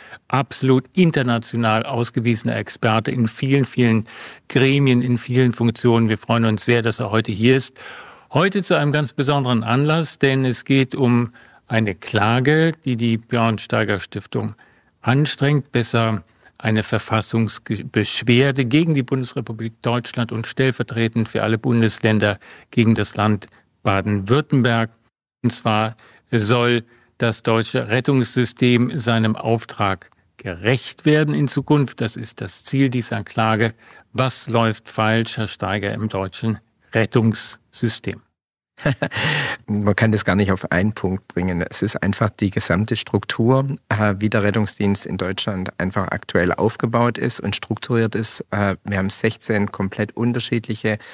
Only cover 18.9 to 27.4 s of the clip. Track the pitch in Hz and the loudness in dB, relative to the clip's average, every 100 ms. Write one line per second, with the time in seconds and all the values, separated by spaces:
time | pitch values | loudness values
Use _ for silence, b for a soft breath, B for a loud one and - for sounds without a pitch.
18.9 | 147 123 135 123 - 110 113 113 113 123 | 0 0 -2 -4 -8 -8 -8 -10 -6 -2
19.9 | 120 113 - 113 110 110 - 131 123 127 | -2 -4 -6 -4 -4 -6 0 0 0 -4
20.9 | 113 113 117 110 107 104 110 131 117 110 | -2 -2 0 -2 -2 0 0 0 2 2
21.9 | - 113 107 104 104 B B B - 113 | 2 2 2 2 0 B B B 2 4
22.9 | 110 104 - 107 104 - b b _ - | 4 0 0 0 0 -4 b b _ -2
23.9 | 98 101 104 98 135 156 139 123 117 113 | 0 0 -2 2 0 2 2 2 2 -2
24.9 | _ _ _ _ _ 120 - 117 107 110 | _ _ _ _ _ -4 -2 0 0 0
25.9 | 113 b b b 120 104 120 120 120 117 | -6 b b b -2 2 2 4 2 -2
26.9 | b b - 117 107 | b b -2 -2 0